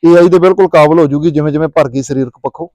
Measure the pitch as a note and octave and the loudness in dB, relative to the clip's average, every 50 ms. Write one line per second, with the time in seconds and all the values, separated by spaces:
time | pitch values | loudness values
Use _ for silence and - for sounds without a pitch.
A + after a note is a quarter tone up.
0 | - E3+ E3+ F3 F3 F3+ E3+ F#3 E3+ F#3 F#3+ F3+ F#3+ F3+ - E3 D3+ D3+ D#3 E3+ | 2 4 4 4 4 4 2 2 2 2 2 2 0 0 2 2 2 4 2 2
1 | E3 D3 C3+ D3 D3+ E3+ D3+ D3+ D3 D3+ C#3+ D3+ D#3 D#3 C#3+ E3 D3+ C3 A#2 C3+ | 0 0 -2 -2 -4 -2 -2 -2 -4 -4 -4 -4 -4 -4 -2 -2 -2 -2 -4 -8
2 | C3 - C#3+ C3 C3+ B2 _ _ _ C#3 _ - E3+ F3 _ | -8 -6 -6 -6 -6 -6 _ _ _ -12 _ -12 -18 -18 _